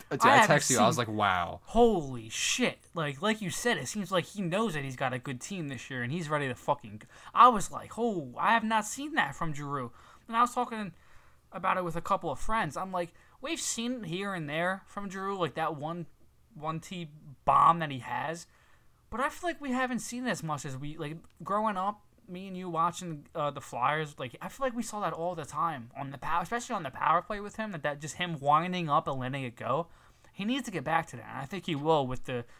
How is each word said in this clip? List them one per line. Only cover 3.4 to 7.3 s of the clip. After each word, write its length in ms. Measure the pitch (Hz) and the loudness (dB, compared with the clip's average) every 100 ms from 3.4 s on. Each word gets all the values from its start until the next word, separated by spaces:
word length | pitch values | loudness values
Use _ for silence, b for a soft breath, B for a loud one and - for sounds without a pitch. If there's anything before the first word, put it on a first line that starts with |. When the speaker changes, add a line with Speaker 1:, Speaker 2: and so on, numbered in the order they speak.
Speaker 2:
you 80 | 185 | -2
said, 280 | - 240 185 | -2 0 0
it 80 | 131 | -2
seems 240 | 214 180 | -4 0
like 140 | 185 - | 0 0
he 180 | 202 | -4
knows 320 | 175 185 233 156 | -2 0 0 -2
that 80 | |
he's 120 | 139 123 | -4 -2
got 160 | 135 | -2
a 60 | 127 | -2
good 240 | 139 127 | -6 -8
team 280 | - 190 147 | -8 -6 -6
this 200 | 127 - | -8 -8
year, 140 | 131 | -6
and 80 | 120 | -4
he's 180 | 170 151 | -4 -2
ready 180 | 151 139 | -2 -2
to 40 | 120 | -4
fucking, 460 | - 143 107 107 - B B | -2 -2 -4 -16 -16 B B